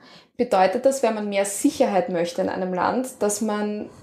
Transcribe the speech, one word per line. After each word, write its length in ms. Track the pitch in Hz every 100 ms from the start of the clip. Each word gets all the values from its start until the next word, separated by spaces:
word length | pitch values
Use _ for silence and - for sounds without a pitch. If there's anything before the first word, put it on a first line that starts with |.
| - - _ -
Bedeutet 480 | 240 190 190 240
das, 180 | 269 269
wenn 120 | 220
man 140 | 214 208
mehr 160 | 196
Sicherheit 640 | 202 - 285 - 220 196 175
möchte 340 | 175 170 -
in 60 | 185
einem 260 | 190 185
Land, 340 | 180 185 220 254 -
dass 200 | 208 -
man 480 | 220 208 208 208 - -